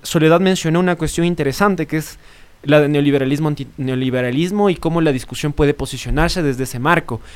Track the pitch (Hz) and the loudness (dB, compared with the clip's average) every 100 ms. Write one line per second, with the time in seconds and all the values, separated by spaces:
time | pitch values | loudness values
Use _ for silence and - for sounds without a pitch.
0 | - 170 156 170 185 190 165 165 185 175 | -4 2 4 4 4 0 0 0 0 0
1 | 156 - 170 175 135 131 202 180 156 156 | -2 0 -2 0 -2 0 0 0 -2 -4
2 | 151 - - - - - 143 151 147 147 | -6 -14 -20 -20 -20 -10 2 4 4 2
3 | 143 139 131 143 156 147 135 - 131 127 | 2 2 0 0 -2 -4 -8 -8 -4 -2
4 | 131 127 123 127 175 208 202 170 165 165 | -2 -2 -2 -2 -2 0 0 2 -2 0
5 | 156 131 - 123 151 147 147 147 139 131 | 0 0 -4 -6 -6 0 0 0 -6 -8
6 | 123 127 165 185 151 127 131 127 135 170 | -4 0 0 0 -2 -2 -4 -4 0 0
7 | - 113 - | -2 -10 -10